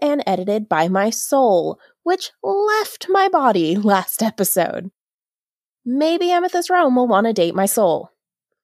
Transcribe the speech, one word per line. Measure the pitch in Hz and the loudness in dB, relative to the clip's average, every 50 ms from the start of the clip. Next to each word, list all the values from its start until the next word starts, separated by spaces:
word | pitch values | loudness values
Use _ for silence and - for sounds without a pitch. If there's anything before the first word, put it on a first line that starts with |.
and | 294 294 294 285 - | -2 -2 -2 -2 -2
edited | - 190 185 185 202 208 220 214 - | -2 -2 -2 -2 -2 -2 -2 -2 -2
by | 170 156 165 | 0 0 0
my | 180 185 190 202 226 | 2 0 0 0 0
soul, | 226 - - - 285 269 262 226 190 170 156 156 160 - _ _ _ _ - | -2 -4 -4 -2 2 2 4 4 4 2 0 -2 -6 -10 _ _ _ _ -4
which | 339 370 370 - - _ _ | -2 -2 -2 -4 -10 _ _
left | - 381 392 403 415 427 427 427 403 - - - - - | -6 -4 -2 0 0 0 0 -2 -2 -6 -10 -10 -4 0
my | 381 392 381 | 2 2 2
body | 392 370 311 269 240 202 180 160 156 180 | 2 2 2 2 2 2 2 0 0 0
<laughs> | |
last | 208 202 214 202 190 185 - - - 220 | 0 2 2 2 0 0 -2 -4 -4 -4
episode. | 220 - - 190 - - 190 165 - - - 175 190 - _ _ _ _ _ _ _ _ _ _ _ _ _ _ _ _ _ - | -4 -2 -2 -4 -2 0 0 -2 -2 -4 -8 -10 -12 -16 _ _ _ _ _ _ _ _ _ _ _ _ _ _ _ _ _ -8
Maybe | 240 254 277 302 320 339 339 349 349 | -4 -2 0 0 0 0 0 0 0
Amethyst | 359 349 359 359 - 349 349 - | 0 0 0 0 -2 -2 -2 0
Rome | 359 359 330 269 247 | 2 2 2 4 2
will | 247 247 233 | 2 2 2
want | 202 196 220 | 2 2 2
to | 226 214 | 2 2
date | 196 170 170 165 | 0 0 0 0
my | 185 196 | 0 -2
soul. | 196 - 233 208 170 156 - - - _ _ _ _ _ _ _ _ _ _ | 0 2 2 2 2 2 -2 -4 -10 _ _ _ _ _ _ _ _ _ _